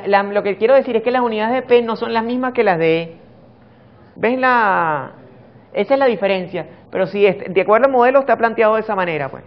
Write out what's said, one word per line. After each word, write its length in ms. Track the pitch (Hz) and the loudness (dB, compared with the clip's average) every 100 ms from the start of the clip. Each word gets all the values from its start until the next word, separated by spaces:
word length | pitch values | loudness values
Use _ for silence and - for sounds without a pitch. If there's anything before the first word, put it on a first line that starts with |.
| 196 | 0
la, 180 | 196 | 0
lo 180 | 202 202 | 0 -2
que 140 | 196 196 | -2 0
quiero 180 | 220 | 4
decir 220 | 269 254 226 | 4 2 -2
es 80 | |
que 80 | 226 | 0
las 100 | 254 | 0
unidades 320 | 240 214 220 | 0 -2 -2
de 100 | 254 | -2
P 180 | 247 240 | 2 2
no 160 | 226 220 | 2 -4
son 160 | 233 | -4
las 100 | 226 | -4
mismas 300 | 226 247 254 | -4 -4 -2
que 100 | 247 | 0
las 160 | 214 170 | 0 2
de 220 | 165 165 | 2 0
E. 160 | 165 - - - - - - - - - - - | -2 -14 -20 -20 -20 -20 -20 -20 -20 -20 -20 -4
¿Ves 240 | 220 254 | -2 0
la? 720 | 254 247 208 180 165 147 131 - - - - - - | 0 2 2 0 0 -2 -6 -16 -20 -20 -20 -20 -8
Esa 220 | - 208 269 | -6 0 2
es 40 | |
la 60 | 269 | 2
diferencia. 600 | 220 196 190 180 175 156 - - | 0 -2 -2 -4 -8 -10 -16 -10
Pero 180 | 185 185 | -4 -4
sí, 180 | 202 202 | 2 2
este, 240 | 180 - | 2 -2
de 120 | 180 | -2
acuerdo 260 | 180 220 277 | 2 4 4
al 40 | |
modelo 300 | 254 240 277 | 4 4 2
está 160 | 269 233 | 2 0
planteado 380 | 226 220 214 220 | 0 2 2 2
de 60 | |
esa 140 | 220 196 | -2 -4
manera, 320 | 175 156 135 | -4 -4 -6
pues. 160 | 131 | -10